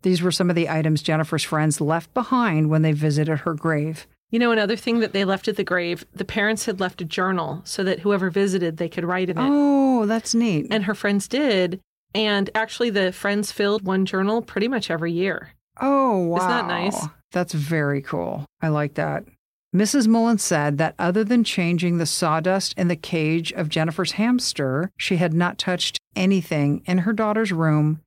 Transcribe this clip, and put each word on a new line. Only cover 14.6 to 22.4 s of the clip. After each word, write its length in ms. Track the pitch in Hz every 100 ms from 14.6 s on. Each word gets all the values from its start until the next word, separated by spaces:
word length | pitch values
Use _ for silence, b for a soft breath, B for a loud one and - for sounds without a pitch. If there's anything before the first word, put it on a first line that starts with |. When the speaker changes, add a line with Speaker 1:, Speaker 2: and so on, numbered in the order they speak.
| 226
Speaker 2:
much 240 | 262 -
every 200 | 165 170
year. 400 | 170 190 - - _ _ -
Speaker 1:
Oh, 360 | 262 277 269 202 170
wow. 100 | 170
Speaker 2:
Isn't 120 | 185
that 180 | 240 180
nice? 400 | 175 180 190 156 - _
Speaker 1:
That's 220 | 180 175
very 480 | 156 143 160 143 139
cool. 440 | 139 - 85 - 147 _
I 60 | 160
like 260 | 151 147 147
that. 300 | 151 147 - _ _ _ _
Missus 340 | 175 214 285 220
Mullen 300 | 226 233 220
said 400 | - 160 147 143
that 180 | 170 -
other 240 | 175 185
than 200 | 214 247
changing 540 | 220 - 170 175 175 170
the 80 | 160
sawdust 680 | - 170 156